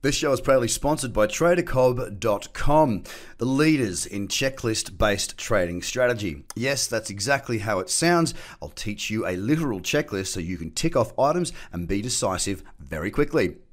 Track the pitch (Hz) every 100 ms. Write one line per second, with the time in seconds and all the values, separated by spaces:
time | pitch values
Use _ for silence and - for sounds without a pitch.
0 | 139 139 151 131 - 135 117 - 143 151
1 | 127 107 107 - 165 175 175 135 127 123
2 | 123 98 113 101 - - - 147 151 104
3 | - - - - 120 135 156 156 113 87
4 | - 101 101 - 135 131 117 110 - 98
5 | 107 101 - - - 107 87 87 - 127
6 | 123 117 104 71 - - 123 139 - 113
7 | - 101 101 139 - 117 101 110 95 -
8 | 165 175 165 - - - - - - 104
9 | - 107 90 92 104 156 156 101 87 147
10 | 151 98 92 - 82 90 82 - 165 139
11 | 113 - 135 170 175 - - 90 85 98
12 | 117 117 101 92 - 98 - - 71 78
13 | 87 - 147 156 98 - -